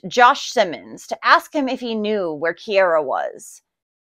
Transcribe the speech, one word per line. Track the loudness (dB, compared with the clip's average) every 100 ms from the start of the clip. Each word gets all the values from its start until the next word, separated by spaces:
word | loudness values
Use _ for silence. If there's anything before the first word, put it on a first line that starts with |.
| -6
Josh | 4 4 4 -2
Simmons, | -2 -2 -2 -14 -18 -12
to | -4
ask | 2 2 2
him | -4 -4
if | -4
he | -6
knew | -4 -2 -2 -4
where | -4 -4 -4
Kiara | -2 2 4 2
was. | 0 -4 -4 -10 -20 -20 _ _ _ _